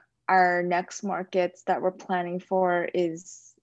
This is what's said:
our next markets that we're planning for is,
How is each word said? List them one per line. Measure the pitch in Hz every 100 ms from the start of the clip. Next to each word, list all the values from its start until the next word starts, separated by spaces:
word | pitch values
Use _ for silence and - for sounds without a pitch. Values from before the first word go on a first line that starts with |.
| _ _ -
our | 185 180 175
next | 175 175 185 -
markets | 202 175 185 185 180 - -
that | 170
we're | 185
planning | 185 - 180 175 180
for | - 185 180 175 -
is, | 180 170 165 - - - _